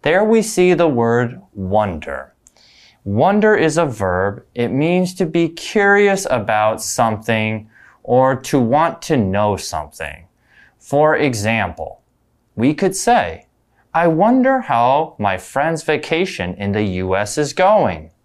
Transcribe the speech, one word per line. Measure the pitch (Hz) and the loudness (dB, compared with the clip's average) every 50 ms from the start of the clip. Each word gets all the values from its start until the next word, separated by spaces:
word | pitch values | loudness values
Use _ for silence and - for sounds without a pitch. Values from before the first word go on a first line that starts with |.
There | - 143 165 185 | 0 2 2 2
we | 214 214 226 226 | 2 4 2 2
see | 208 220 - - 180 180 180 | 2 0 0 2 4 4 4
the | 156 175 160 | 4 2 2
word | 135 117 117 117 117 120 123 117 123 - - _ | 2 2 2 2 2 2 0 -2 -4 -10 -20 _
wonder. | _ 101 95 92 98 107 107 101 85 76 73 76 69 65 67 - _ _ _ _ _ _ _ _ _ - - _ _ _ _ | _ -8 -6 0 0 0 0 0 -4 -8 -10 -10 -10 -10 -12 -16 _ _ _ _ _ _ _ _ _ -20 -20 _ _ _ _
Wonder | 101 101 110 143 185 202 214 202 214 214 | -4 0 2 2 4 4 4 4 4 4
is | - 160 160 151 | 4 2 2 2
a | 165 170 | 0 0
verb. | 143 117 107 101 92 90 90 95 101 101 - - _ _ | 0 -2 -2 -2 0 0 0 0 -2 -4 -6 -16 _ _
It | 123 120 113 | -4 -4 -2
means | 107 135 151 165 175 185 185 180 - | 0 0 0 2 2 2 0 -2 -2
to | - 190 | -4 -4
be | 156 160 170 165 156 | -2 0 0 0 0
curious | 165 - - - - 214 202 202 202 202 202 202 196 190 196 - | -4 -10 -14 -4 0 2 4 4 4 4 4 4 2 0 -2 -2
about | 131 120 101 - 110 107 107 107 110 107 | -2 -2 0 0 0 2 2 0 0 -2
something | - - - - 120 113 107 104 107 - 113 110 107 110 110 110 110 - _ - - - _ _ _ | -6 -6 -2 0 0 0 0 -4 -4 -2 -2 0 0 -2 -4 -6 -10 -14 _ -20 -20 -20 _ _ _
or | - 123 127 131 131 131 | 0 2 4 4 2 0
to | 123 - - - 139 | -2 -4 -2 0 0
want | 120 113 127 147 165 165 - - | 2 2 2 2 0 0 -2 -8
to | - - 160 | -4 -2 0
know | 131 107 95 95 101 104 104 101 | 0 0 0 0 0 0 0 0
something. | 95 - - - 82 73 76 - - 80 71 71 76 85 _ _ _ _ _ _ _ _ _ _ _ | -2 -6 -8 -8 -8 -10 -10 -12 -14 -12 -12 -12 -16 -20 _ _ _ _ _ _ _ _ _ _ _
For | _ - - 143 151 156 151 | _ -4 0 2 2 2 2
example, | - 151 143 120 107 101 110 113 113 101 87 82 - 80 - - _ _ _ _ _ _ _ _ _ _ _ _ | 2 0 -2 -2 -2 -2 -2 0 0 -2 -4 -6 -10 -14 -14 -14 _ _ _ _ _ _ _ _ _ _ _ _
we | - 113 139 151 | 0 0 0 0
could | 151 196 185 190 | 0 -2 -2 -2
say, | - - - 240 220 110 85 82 - _ _ _ _ _ _ _ _ _ _ | -2 0 0 2 2 0 -4 -8 -14 _ _ _ _ _ _ _ _ _ _
"I | _ 165 170 | _ 0 0
wonder | 170 160 156 196 226 254 262 247 262 269 262 | 2 2 2 2 2 2 2 2 2 0 0
how | 233 - 135 117 120 123 135 147 160 160 - - | -2 -2 0 2 2 2 2 0 0 -4 -6 -4
my | 104 101 95 | -2 -2 -2
friend's | 92 - - - 135 147 160 165 156 | -4 -8 -6 -4 -2 -2 0 -2 -4
vacation | - - 151 147 151 - 160 165 196 185 - - 92 90 87 | -2 -2 -2 -2 -2 -4 -2 -2 -2 -4 -4 -8 -8 -8 -6
in | - 101 101 | -6 -4 -2
the | 101 107 107 101 90 90 | -2 0 -2 -2 -2 -4
U | 95 92 92 | -2 -2 -2
S | 95 104 107 - | -2 -2 -4 -2
is | 151 147 143 | -4 -4 -4
going." | - - 185 190 214 208 151 104 87 78 80 - _ _ | 0 0 2 4 4 4 2 0 -2 -6 -12 -20 _ _